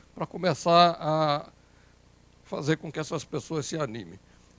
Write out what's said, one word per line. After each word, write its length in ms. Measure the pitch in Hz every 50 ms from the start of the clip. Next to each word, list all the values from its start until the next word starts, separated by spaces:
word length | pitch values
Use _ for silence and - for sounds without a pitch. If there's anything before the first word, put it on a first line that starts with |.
| - - _
pra 120 | - 165
começar 720 | - - 185 170 185 147 - - 175 170 170 175 170 165 -
a 500 | - 151 156 156 156 151 143 151 - - - - - _ _ - - - - _ _ - _ _ _ - - - -
fazer 340 | - 196 - 151 139 160 151
com 140 | - 165
que 80 | - 156
essas 240 | 151 - 165 147 -
pessoas 420 | - - - - - 165 156 131
se 120 | - 165 160
animem. 420 | 151 120 107 117 98 85 87 101 - - - - - - -